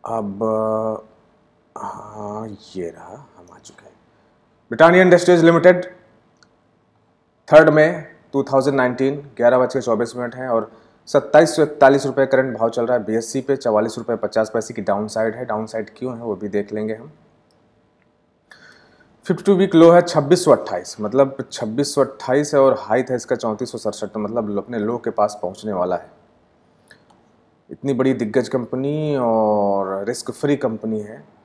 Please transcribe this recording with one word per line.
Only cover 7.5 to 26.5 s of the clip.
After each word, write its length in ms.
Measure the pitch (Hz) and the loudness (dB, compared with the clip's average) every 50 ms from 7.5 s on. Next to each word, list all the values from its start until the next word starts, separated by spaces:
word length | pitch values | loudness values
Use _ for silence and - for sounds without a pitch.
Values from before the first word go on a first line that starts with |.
| 147 156 160 156 | 8 10 10 10
मई 180 | 151 156 151 160 180 160 151 - - _ _ _ | 6 6 4 4 2 -4 -10 -16 -20 _ _ _
टू 100 | - 139 | -4 -4
थाउजेंड 340 | 135 135 135 135 127 147 139 | -2 2 0 2 2 2 2
नाइनटीन, 400 | 135 127 123 120 120 135 135 143 147 143 143 - | 2 0 0 0 0 -2 -2 -2 -4 -12 -16 -6
ग्यारह 220 | - 120 120 127 127 | 2 4 4 4 4
बज 160 | 127 123 - | 2 2 0
के 60 | 135 | -4
चौबीस 360 | 113 120 113 107 120 113 - | -2 0 0 0 -2 -4 -6
मिनट 180 | 123 123 117 117 | -10 -10 -10 -10
हैं 140 | 127 131 127 | -12 -6 -2
और 240 | 117 113 104 - - - _ _ _ _ _ | -2 -2 -2 -4 -14 -20 _ _ _ _ _
सत्ताईस 500 | - - 147 - - - 151 165 156 - | -8 -8 -8 -6 4 4 4 4 4 2
सौ 60 | 165 | 0
इकतालीस 440 | 151 - - - 139 135 139 139 139 | -2 -2 2 4 4 4 6 4 0
रुपये 200 | 139 120 139 135 | -2 0 -2 0
करंट 320 | 131 - 131 131 131 117 104 | 2 2 0 0 -2 -4 -2
भाव 120 | 113 117 | -4 -2
चल 160 | 117 123 117 | -2 -4 -2
रहा 120 | 117 123 120 | -2 -2 -2
है। 60 | 104 | -2
बीएससी 360 | 98 110 113 113 - - 135 | -2 -4 -4 -4 -4 -8 -6
पे 160 | 131 - 139 | -2 -2 -4
चवालीस 420 | 135 - 120 107 107 107 107 107 120 | -2 -2 0 0 0 0 -2 -6 -8
रुपये 180 | 110 - 117 | -6 -6 -6
पचास 340 | 107 - 101 - 110 110 107 - | -4 -6 -4 -2 -2 -2 -2 -2
पैसे 200 | 117 110 - 120 | -6 -6 -6 -10
की 80 | 117 | -8
डाउनसाइड 520 | 98 110 98 101 107 107 - 110 110 113 107 | -4 -2 -2 -2 -4 -6 -4 -4 -4 -4 -4
है। 100 | 117 127 | -6 -8
डाउनसाइड 460 | 120 107 107 110 107 - 113 107 - - | -8 -6 -8 -8 -8 -8 -10 -10 -10 -12
क्यों 200 | - 127 127 123 | -12 -10 -10 -10
है 60 | 113 | -10
वो 140 | 120 113 101 | -8 -8 -8
भी 120 | 90 104 101 | -8 -8 -6
देख 240 | 98 104 101 101 | -4 -4 -6 -4
लेंगे 220 | 107 107 107 107 110 | -8 -8 -6 -8 -8
हम। 180 | 110 120 151 151 _ _ _ _ _ _ _ _ _ _ _ _ _ _ _ _ _ _ _ _ _ _ _ _ _ _ _ - _ - - - _ _ _ _ _ _ _ _ _ _ | -10 -14 -20 -20 _ _ _ _ _ _ _ _ _ _ _ _ _ _ _ _ _ _ _ _ _ _ _ _ _ _ _ -20 _ -20 -20 -20 _ _ _ _ _ _ _ _ _ _
फिफ्टी 160 | - 180 - | -4 -4 -2
टू 120 | - 202 202 | 2 2 2
वीक 200 | 180 196 190 190 | 4 2 4 6
लो 160 | 165 165 165 | 6 6 6
है 120 | 175 175 | 6 2
छब्बीस 420 | 170 175 - 160 139 139 180 175 - | 2 2 -2 -2 2 2 0 2 4
सौ 60 | 156 | 2
अट्ठाईस, 460 | 127 - - - 95 87 - - - - | 2 2 2 -8 -8 -8 -8 -10 -12 -8
मतलब 480 | 104 104 117 135 139 135 135 - 127 - | -8 -2 2 2 2 2 0 -12 -14 -14
छब्बीस 420 | - - 120 107 110 127 143 143 - | -10 -10 -10 -8 -4 -4 -4 -2 0
सौ 60 | 147 | -2
अट्ठाईस 540 | 135 117 - - - - 131 143 147 147 - | -2 -2 -4 -14 -6 -2 -2 -2 -2 0 2
है 60 | 139 | 4
और 160 | 135 135 120 107 | 4 4 2 0
हाई 240 | - - 110 123 | -2 -2 -2 -2
था 120 | 131 127 127 | -2 -2 -6
इसका 220 | 120 - - 131 | -8 -4 -6 -6
चौंतीस 360 | 113 - 113 107 104 127 117 | -4 -4 -6 -6 -6 -8 -10
सौ 60 | - 110 | -10 -8
सड़सठ, 300 | - 107 101 - 107 101 | -8 -8 -8 -6 -12 -10
तो 120 | - 110 | -8 -8
मतलब 380 | 104 101 113 120 110 104 101 101 | -8 -6 -4 -6 -6 -4 -6 -8
अपने 200 | 98 - 120 113 | -8 -6 -8 -6
लो 200 | 104 110 120 117 | -4 -4 -6 -6
के 120 | - 117 | -8 -6
पास 280 | 107 - 104 101 - - | -2 0 -2 -2 -2 -8
पहुंचने 300 | - 90 95 - 101 107 | -10 -10 -10 -10 -10 -8
वाला 240 | 101 92 87 90 90 | -4 -4 -4 -4 -4
है। 140 | 87 - - _ _ _ _ _ _ _ _ | -6 -8 -14 _ _ _ _ _ _ _ _